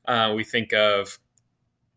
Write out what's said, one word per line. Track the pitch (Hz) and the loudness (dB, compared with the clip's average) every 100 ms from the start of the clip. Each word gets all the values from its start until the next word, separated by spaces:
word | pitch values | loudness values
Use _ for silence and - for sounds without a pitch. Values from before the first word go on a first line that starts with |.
| - | -2
Uh, | 120 110 107 | 0 2 0
we | |
think | 107 120 107 | -2 -4 0
of | 107 107 101 98 - _ _ _ _ _ _ _ | 2 2 2 -2 -8 _ _ _ _ _ _ _